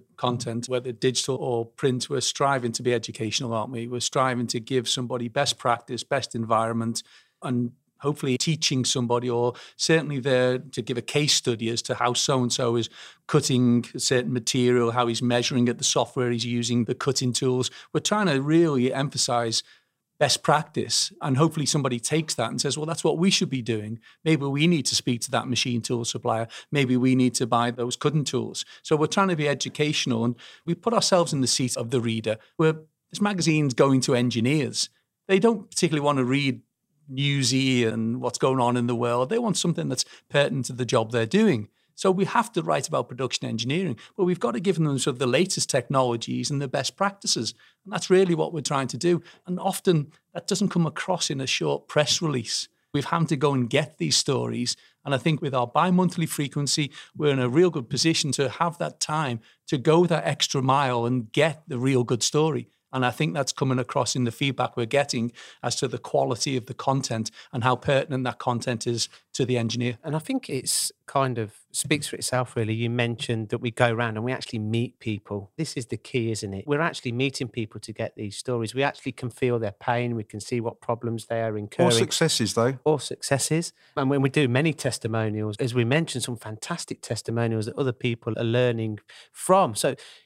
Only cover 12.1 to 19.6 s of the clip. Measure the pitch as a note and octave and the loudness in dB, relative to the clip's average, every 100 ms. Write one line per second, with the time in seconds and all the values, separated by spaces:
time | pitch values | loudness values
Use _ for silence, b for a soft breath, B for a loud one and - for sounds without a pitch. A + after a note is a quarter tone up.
12.1 | A#2+ - C3+ A#2+ - A#2+ A#2 A2 B B | 2 2 2 0 0 0 0 -2 B B
13.1 | B - D3+ D3+ B2+ B2 A#2+ A2+ B2 - | B 0 0 4 4 4 4 0 -4 0
14.1 | B2+ A#2+ B2 A#2 C3+ B2 B2 A#2 A#2+ A#2 | 0 0 -2 0 2 4 4 2 2 0
15.1 | A#2 B2 A#2+ A#2+ C3+ A#2+ A#2 - C#3+ A#2 | 0 2 2 2 2 2 2 0 0 0
16.1 | - B2 A#2+ A#2+ A#2+ A#2 A#2+ A#2 B2+ - | 0 -2 -2 -2 -2 0 0 0 -2 -2
17.1 | B2+ B2+ A#2 C3+ B2+ B2 B B D#3 - | 0 0 0 0 0 -2 B B -2 0
18.1 | G#3+ G3 C3+ C#3+ D#3+ E3+ C#3 B2 C3+ C#3 | 2 2 2 4 4 4 4 2 0 -4
19.1 | C3 - A#2+ A#2 A2+ | -2 0 0 0 -2